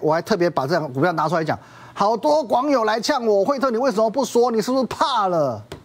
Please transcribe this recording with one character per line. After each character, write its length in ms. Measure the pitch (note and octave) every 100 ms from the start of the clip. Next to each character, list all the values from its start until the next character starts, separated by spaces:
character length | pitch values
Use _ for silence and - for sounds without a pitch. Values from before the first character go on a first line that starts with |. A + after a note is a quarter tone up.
我 100 | D#3
还 80 | E3
特 160 | - G3+
别 140 | F3
把 160 | C#3+ C3+
这 80 |
档 180 | E3+ D3
股 80 | C3
票 120 | F3
拿 160 | D#3+ D#3
出 80 | E3+
来 80 |
讲， 120 | D#3 B2 - - -
好 220 | - G3+ A#3
多 260 | D4+ D4+
网 260 | A3 A#3+ D4
友 140 | C4
来 180 | G#3+ A3+
呛 240 | B3 C#4
我， 200 | A3+ G3+
惠 160 | G3 C#4
特 100 | C4+
你 60 | A3+
为 160 | C4+
什 60 | G3+
么 120 | A3
不 140 | A#3+
说？ 260 | A#3+ A#3+ B3
你 100 | A3+
是 120 | A3
不 60 | C4+
是 40 | A#3+
怕 420 | - D#4 A#3+ G3
了？ 340 | F3 C#3 G#2+ G#2 -